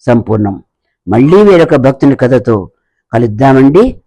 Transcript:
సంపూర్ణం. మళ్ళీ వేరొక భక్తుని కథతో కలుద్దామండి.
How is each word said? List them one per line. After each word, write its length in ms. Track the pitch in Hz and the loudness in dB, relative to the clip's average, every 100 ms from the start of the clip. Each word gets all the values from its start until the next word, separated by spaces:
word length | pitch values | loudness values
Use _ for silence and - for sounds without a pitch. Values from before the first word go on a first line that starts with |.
సంపూర్ణం. 640 | - 120 98 110 101 92 - _ _ _ - | -4 -4 -2 -4 -4 -8 -16 _ _ _ -4
మళ్ళీ 340 | 113 139 190 | 0 2 4
వేరొక 320 | 208 175 156 | 4 2 2
భక్తుని 420 | 143 131 131 143 131 | 0 0 0 -2 0
కథతో 540 | 123 127 120 107 90 _ _ _ _ | -2 -2 -2 -4 -6 _ _ _ _
కలుద్దామండి. 880 | 113 120 107 135 135 139 170 254 - | -4 -4 -2 0 2 2 2 0 -4